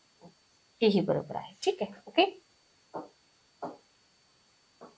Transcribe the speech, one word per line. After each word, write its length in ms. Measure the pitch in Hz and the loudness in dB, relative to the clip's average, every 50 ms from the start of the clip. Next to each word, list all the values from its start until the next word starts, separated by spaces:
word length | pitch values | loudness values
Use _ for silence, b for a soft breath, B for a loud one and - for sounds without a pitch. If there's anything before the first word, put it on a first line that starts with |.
| _ _ _ _ - - - _ _ _ _ _ _ _ _ - | _ _ _ _ -20 -20 -20 _ _ _ _ _ _ _ _ 2
हेही 200 | 233 214 190 190 | 4 4 6 4
बरोबर 340 | 156 - 151 147 147 147 - | 4 2 0 -2 -2 -6 -8
आहे. 180 | - - - - - - | -10 -10 -12 -14 -6 -4
ठीक 140 | 370 403 - | -4 -2 -2
आहे, 100 | 214 190 - - - - | -4 -8 -8 -12 -20 -4
ओके. 180 | - 320 359 392 - - - _ _ _ _ _ _ _ _ _ - 160 - - - _ _ _ _ _ _ _ _ _ - 135 - - _ _ _ _ _ _ _ _ _ _ _ _ _ _ _ _ _ _ _ - - - - | 0 2 2 2 0 -6 -18 _ _ _ _ _ _ _ _ _ -14 -14 -14 -14 -18 _ _ _ _ _ _ _ _ _ -14 -14 -14 -16 _ _ _ _ _ _ _ _ _ _ _ _ _ _ _ _ _ _ _ -20 -20 -20 -20